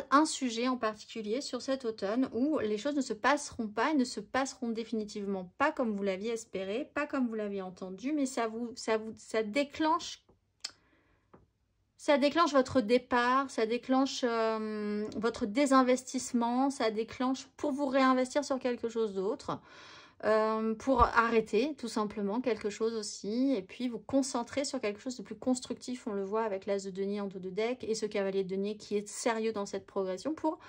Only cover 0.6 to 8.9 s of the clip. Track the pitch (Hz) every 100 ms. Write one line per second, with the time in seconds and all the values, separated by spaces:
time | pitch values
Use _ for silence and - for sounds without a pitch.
0.6 | 247 254 220 214 - 226 208 240 285 247
1.6 | 247 269 233 220 196 226 262 226 277 302
2.6 | 214 214 277 294 262 214 254 294 - -
3.6 | 220 208 262 311 247 - 208 254 269 -
4.6 | 233 220 226 220 208 208 196 190 180 -
5.6 | 285 311 240 202 202 185 220 226 - 185
6.6 | 190 220 302 - 294 277 247 220 208 202
7.6 | 185 180 185 190 247 302 262 - 226 226
8.6 | 240 - -